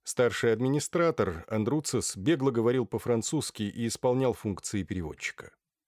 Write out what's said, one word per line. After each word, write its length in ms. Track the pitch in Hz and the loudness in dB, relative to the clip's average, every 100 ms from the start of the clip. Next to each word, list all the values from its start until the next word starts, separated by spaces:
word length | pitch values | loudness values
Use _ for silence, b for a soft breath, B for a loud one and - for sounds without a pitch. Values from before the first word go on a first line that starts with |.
Старший 480 | - - 120 107 117 | -6 2 2 4 2
администратор 920 | 110 127 143 - 175 170 156 95 80 - | 2 2 0 0 2 2 2 -2 -4 -4
Андруцис 720 | 110 107 147 - 123 - 98 | 0 2 0 0 -2 -2 -2
бегло 340 | 101 160 180 | 0 2 2
говорил 340 | 117 113 127 113 | 2 4 2 0
по-французски 760 | 110 - 117 - 156 - - | -2 0 0 0 -2 -4 -4
и 240 | 104 107 117 | -6 -2 -4
исполнял 460 | - 131 127 131 | 0 2 2 2
функции 500 | 104 107 92 - 104 | 0 -4 -4 -4 -4
переводчика. 680 | 87 92 80 76 - - - _ _ _ | -4 -4 -6 -8 -10 -10 -18 _ _ _